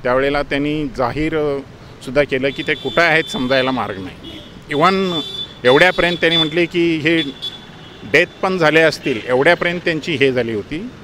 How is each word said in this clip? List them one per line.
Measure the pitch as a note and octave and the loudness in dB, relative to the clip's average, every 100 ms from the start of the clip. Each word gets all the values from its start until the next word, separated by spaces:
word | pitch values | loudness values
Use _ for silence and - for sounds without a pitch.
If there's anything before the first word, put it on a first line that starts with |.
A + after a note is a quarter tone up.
त्यावेळेला | B2 B2+ C#3 C#3+ | 2 2 2 0
त्यांनी | C#3+ C#3+ D3 D3+ D3 A2 | -2 -2 -2 -2 -6 -2
जाहीर, | B2 A#2+ D#3 D#3 | -4 -2 -2 -2
अ, | D3+ C#3 C3 - - - - | -2 -4 -8 -20 -20 -16 -4
सुद्धा | C3 | 0
केलं | C#3+ C3 C3+ | 0 0 -2
की | C#3 | -4
ते | D3 | -4
कुठं | D3+ C3+ - | -4 -2 2
आहेत | E3+ D#3+ | 4 2
समजायला | D#3+ - B2+ C3+ C3 | 0 -4 0 2 0
मार्ग | B2+ G#2 F#2+ | -2 -4 -8
नाही. | F#2 E2+ - - - - - | -12 -14 -18 -18 -20 -20 -6
इव्हन | C#3+ E3+ F#3+ F#3+ E3+ - - - - | 2 2 2 0 -4 -6 -10 -12 0
एवढ्यापर्यंत | B2 C#3 F3+ F3+ E3+ E3+ | 4 6 6 4 0 2
त्यांनी | E3 E3 | 2 2
म्हटले | D#3 D#3+ E3+ | 0 0 0
की | F3 E3+ D#3+ | 2 0 2
हे | D3 E3 C#3+ - - - - - - - - | 2 0 -2 -6 -12 -12 -20 -20 -20 -18 0
डेथ | D3 F3 - | 2 2 -2
पण | F#3+ F#3 | -4 0
झाले | D#3 D#3 | 2 4
असतील, | D#3+ - D3+ A#2 G#2 | 4 0 -4 -4 0
एवढ्यापर्यंत | B2+ D3+ F3 F3 F3 | 2 4 2 0 -4
त्यांची | F3 D#3+ C#3+ D3 | -4 -4 -4 0
हे | C3+ | 2
झाली | B2+ A2+ | 2 -2
होती. | A2 G2 D3+ A#3+ - | -4 -6 -10 -10 -14